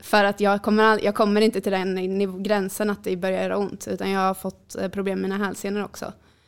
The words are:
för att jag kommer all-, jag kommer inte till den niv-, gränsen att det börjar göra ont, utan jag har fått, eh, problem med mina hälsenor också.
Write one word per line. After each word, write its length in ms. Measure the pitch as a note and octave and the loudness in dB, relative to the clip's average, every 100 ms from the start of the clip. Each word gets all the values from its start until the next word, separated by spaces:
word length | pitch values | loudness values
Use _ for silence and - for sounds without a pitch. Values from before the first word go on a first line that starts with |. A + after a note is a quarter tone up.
för 240 | - G#3 | 0 4
att 160 | G3+ G3+ | 4 4
jag 220 | G3+ G3+ | 2 2
kommer 200 | G#3 G#3+ | 2 4
all-, 160 | A3 G#3+ | 6 4
jag 100 | G3+ | 2
kommer 260 | G#3+ G#3 G#3 | 2 2 4
inte 200 | G#3+ G#3+ | 4 2
till 120 | G3 | -2
den 220 | F#3+ F#3 | -2 -2
niv-, 480 | F#3 F#3 F#3+ G3 F#3 | -2 -2 -2 -2 -2
gränsen 480 | G3 G#3 F#3+ - G#3+ | 0 0 0 -2 -2
att 140 | G3+ | -2
det 120 | F#3+ F#3 | -4 -2
börjar 260 | F#3+ F#3 | -2 -2
göra 140 | F#3 F#3+ | -2 -2
ont, 320 | G3+ G3+ G#3 | -4 -6 -8
utan 200 | F#3+ F#3+ | -4 -2
jag 100 | G3 | 0
har 140 | F#3+ | 0
fått, 420 | F#3+ F#3+ - - - | -2 -8 -10 -12 -8
eh, 120 | F#3+ | -6
problem 300 | G3 G3 F#3+ | -4 -4 -2
med 100 | F#3+ | -2
mina 140 | G3 | -2
hälsenor 400 | G3 F3+ G3 G#3 | -4 -4 -6 -4
också. 280 | G3 - - - _ _ | -6 -10 -12 -14 _ _